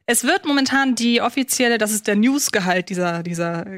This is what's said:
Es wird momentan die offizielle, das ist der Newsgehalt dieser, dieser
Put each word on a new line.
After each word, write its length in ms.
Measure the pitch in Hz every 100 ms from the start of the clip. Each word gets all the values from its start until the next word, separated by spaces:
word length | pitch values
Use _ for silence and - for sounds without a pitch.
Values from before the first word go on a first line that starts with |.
| -
Es 140 | 233
wird 220 | 254 381 311
momentan 480 | 277 262 269 269
die 260 | 233 240 233
offizielle, 580 | 226 277 254 - 240 233
das 120 | 214
ist 160 | 214 -
der 80 |
Newsgehalt 760 | 208 240 285 - 208 180 180 180
dieser, 340 | 180 175 170
dieser 400 | 175 170 170 170 196